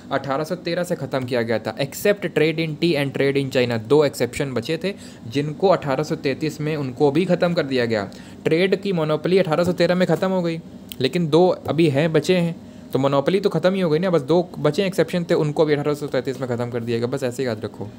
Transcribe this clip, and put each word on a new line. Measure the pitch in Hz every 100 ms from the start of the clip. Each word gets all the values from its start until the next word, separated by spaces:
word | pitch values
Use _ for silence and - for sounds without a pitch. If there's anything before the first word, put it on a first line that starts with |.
| -
अठारह | 139 135 135
सौ | 156 175
तेरह | 175 170
से | 175 170
ख़त्म | 135 139 127
किया | 123
गया | 113 113
था, | 113 -
except | - - 208 202
trade | 170 156 156 160
in | 160 147
tea | 170 143
and | 139 -
trade | 139 139
in | 139
China, | 127 123 117 107
दो | 147 143
exception | - 120 - 139
बचे | 120 117 160
थे | 185 202 - - 120
जिनको | 127 151 147 196
अठारह | - 147 135
सौ | 151 156
तैंतीस | 143 113 151 143
में | 151 156
उनको | 135 123 147
भी | 143 185
ख़त्म | 175 175
कर | 170
दिया | 143 127 117
गया। | 110 98 - - -
Trade | - 160 190 190
की | 196
monopoly | 175 151 151 170 185
अठारह | 156 151
सौ | 175
तेरह | 170 170 180
में | 180
ख़त्म | 156 190
हो | 185
गई, | 170 165 - - - -
लेकिन | 131 175 165
दो | 156 180
अभी | - - 147 165
हैं, | 135 165
बचे | 156 143 185
हैं, | 170 165 - - -
तो | 135
Monopoly | 139 139 139 190
तो | 190
ख़त्म | 165 180
ही | 190
हो | 175
गई | 156
ना, | 185
बस | 165
दो | 131 175 170 -
बचे | 147 147 190
एक्सेप्शन | 175 165 180
थे, | 170
उनको | 165 151 147 156
भी |
अठारह | 143 143
सौ | 147 143
तैंतीस | 135 135 127
में | 127
ख़त्म | 120 120
कर | 120
दिया | 113 117
गया। | 120
बस | 139
ऐसे | 127 120
याद | 131 107
रखो, | 104 - 104